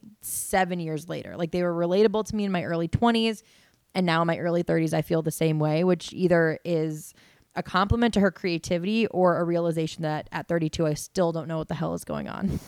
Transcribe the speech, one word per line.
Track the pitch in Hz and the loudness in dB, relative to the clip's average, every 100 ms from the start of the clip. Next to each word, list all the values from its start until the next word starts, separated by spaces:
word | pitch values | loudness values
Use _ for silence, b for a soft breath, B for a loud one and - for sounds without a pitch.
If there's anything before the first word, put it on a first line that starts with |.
| - - | -12 -18
seven | - - - 196 180 180 | -10 -8 -2 0 0 -2
years | 160 156 170 | -4 -6 -6
later. | 151 - 87 | -10 -10 -6
Like, | 170 | -4
they | 180 | -2
were | 175 | 0
relatable | 170 170 190 214 208 214 | 0 2 4 4 2 -2
to | 214 | -4
me | |
in | 202 | -2
my | 180 135 | -2 -2
early | 170 170 | -2 -2
twenties, | - 233 233 226 214 b b b b _ 185 | 2 2 4 0 -2 b b b b _ -2
and | 180 | 2
now | 165 | 2
in | 170 | 2
my | 165 | 0
early | 170 175 | 0 0
thirties, | 170 165 160 | 2 2 2
I | 160 | 0
feel | - 165 | 0 0
the | 160 | 0
same | - 160 156 | 0 0 2
way, | 151 156 | 2 2
which | 185 175 - | 2 2 -2
either | - 180 170 160 151 | 0 4 6 6 2
is | - 165 160 156 - b b b b - | -2 0 0 -4 -10 b b b b -8
a | |
compliment | - 185 202 233 233 | -2 0 2 2 2
to | 202 | 4
her | 196 | 2
creativity | - 190 165 - 175 180 220 226 | 2 -2 -2 -2 -2 0 0 0
or | 180 180 165 | 2 2 4
a | |
realization | 170 170 170 165 160 - | 2 0 0 0 -4 -4
that | 156 151 - | -4 -4 -6
at | 170 - | -8 -2
thirty-two, | 170 160 - 160 | -2 0 0 0
I | |
still | 156 - 196 170 | -2 -4 -2 0
don't | 165 156 | -2 -6
know | 160 | -6
what | 156 | -6
the | |
hell | 151 160 170 | -6 -4 -6
is | |
going | - - - | -6 -8 -8
on. | - 196 143 | -6 -4 -4